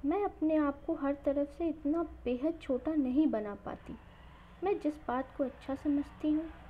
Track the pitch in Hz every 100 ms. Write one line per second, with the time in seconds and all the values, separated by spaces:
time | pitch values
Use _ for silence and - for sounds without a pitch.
0 | 277 370 392 - 311 311 285 285 - 311
1 | 277 285 - 285 294 - 339 302 285 330
2 | 311 - 247 247 294 339 - 254 311 320
3 | 254 254 302 226 208 202 - - - -
4 | - - - - - - 359 415 302 302
5 | - 247 262 - 262 - - 277 311 285
6 | 285 - 302 302 320 - -